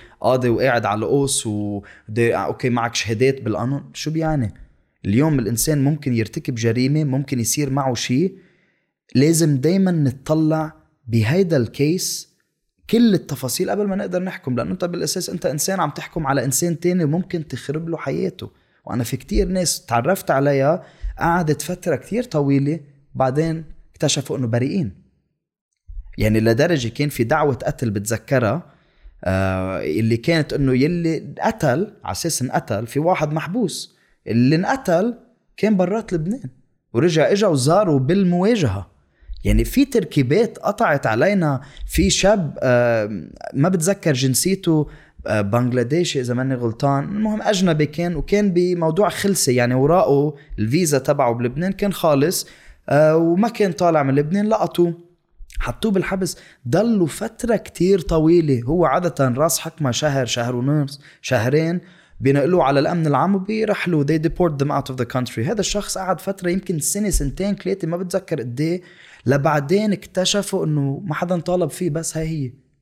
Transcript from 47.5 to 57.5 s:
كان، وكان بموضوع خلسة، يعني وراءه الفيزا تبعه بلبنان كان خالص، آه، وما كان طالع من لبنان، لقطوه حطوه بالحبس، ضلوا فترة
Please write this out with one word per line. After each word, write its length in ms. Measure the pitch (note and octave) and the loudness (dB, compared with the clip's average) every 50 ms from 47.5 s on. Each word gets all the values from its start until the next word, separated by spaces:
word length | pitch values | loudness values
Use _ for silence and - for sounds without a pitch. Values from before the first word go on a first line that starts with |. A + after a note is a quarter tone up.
| G#3+ F#3 F#3+ F3+ D#3+ D#3 D3+ | 0 2 2 2 2 2 0
كان، 300 | C#3+ - - E3+ F3 F3+ | 0 -2 -4 -4 -4 -4
وكان 360 | D3 - - - G#3 G#3 G3+ F3 | -4 -4 0 0 2 2 2 2
بموضوع 560 | F3 F3+ F3+ F3+ E3+ E3 D#3+ D#3+ E3+ G#3 F3 | 2 2 2 0 0 0 0 2 2 2 0
خلسة، 440 | - - - G3+ G3 - - - B2 | 0 0 -2 0 0 0 2 2 2
يعني 220 | B2 A#2+ A#2+ B2+ | 2 2 2 2
وراءه 600 | C3 C3+ C#3+ E3 F#3 - - C#3 C#3+ D3 D3+ D3 - - - - - | 2 4 4 4 4 4 4 4 4 2 0 -2 -6 -12 -12 -6 -4
الفيزا 400 | G#2+ A2 B2 E3 F#3 D#3 C#3+ C#3 | -2 0 0 2 2 2 2 0
تبعه 340 | C3 - D3 C#3+ C#3 A#2+ A#2 | 2 0 0 2 2 2 0
بلبنان 400 | A#2 B2 A#2+ B2+ C#3+ F3 F#3+ F#3+ | 0 -2 -4 -2 -2 -4 -4 -4
كان 200 | - G3+ G3+ E3+ | -2 -2 -4 -2
خالص، 540 | - - E3 D3 C3+ C#3 E3 F#3 - - - - - - - - _ _ - | 0 2 2 4 4 4 2 0 -2 -6 -10 -14 -20 -20 -20 -20 _ _ 0
آه، 280 | - C#3+ D#3 D#3 D#3 | 4 4 6 6 6
وما 320 | D#3+ E3 E3 E3+ F3+ A3 A#3+ | 6 4 4 4 2 2 2
كان 240 | A#3 - G#3+ F#3+ E3+ | 2 2 0 0 2
طالع 300 | - F3+ E3+ E3 D#3 C#3 | 2 2 4 4 4 4
من 120 | C3+ C3+ | 2 2
لبنان، 340 | C#3 D3 D3+ F3 G3+ G#3 G#3+ | 2 2 2 0 0 0 2
لقطوه 460 | A3 G#3 F3 E3+ - - F3 F3 E3+ - - _ _ _ _ _ _ - - - - - | 2 2 0 0 2 2 2 2 0 -2 -10 _ _ _ _ _ _ -20 -20 -10 -6 -4
حطوه 320 | - - - - - A3+ G3 | -4 -4 -4 -2 -2 0 0
بالحبس، 460 | F#3+ E3+ - G3 F#3+ F#3+ E3+ - - - - - _ - A#2+ | 0 0 -2 -2 -4 -4 -4 -6 -10 -16 -20 -20 _ -6 0
ضلوا 380 | B2 E3+ G#3+ A#3 A3+ G#3 F3 | 2 2 2 4 2 2 2
فترة 500 | D#3+ - - A3 A3+ - - - A#3 | 0 -2 -4 -10 -10 -8 -6 -2 0